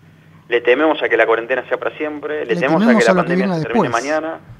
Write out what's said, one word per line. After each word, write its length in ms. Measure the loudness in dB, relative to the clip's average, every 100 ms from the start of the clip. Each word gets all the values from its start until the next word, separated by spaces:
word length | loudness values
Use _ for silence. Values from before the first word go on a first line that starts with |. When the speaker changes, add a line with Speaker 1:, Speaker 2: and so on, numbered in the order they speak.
| -20 -20 -20 -18 -2
Speaker 1:
le 120 | 0
tememos 420 | 2 2 2 0
a 60 | 0
que 80 | 2
la 100 | 2
cuarentena 400 | 2 0 -4 -4
sea 100 | -6
para 180 | -6 -6
siempre, 480 | -8 -8 -8 -6 -4
le 80 |
Speaker 2:
Le 60 | -2
Speaker 1:
tememos 220 | 2 2
a 40 | 4
Speaker 2:
tememos 180 | 4
Speaker 1:
que 20 | 4
la 60 |
Speaker 2:
a 20 |
lo 80 | 2
que 60 | 2
Speaker 1:
pandemia 180 | 0 0
Speaker 2:
venga 120 | -2
Speaker 1:
se 60 |
termine 240 | -2 0 0
Speaker 2:
después. 160 | -2
Speaker 1:
mañana, 360 | -2 -4 -4 -10 -16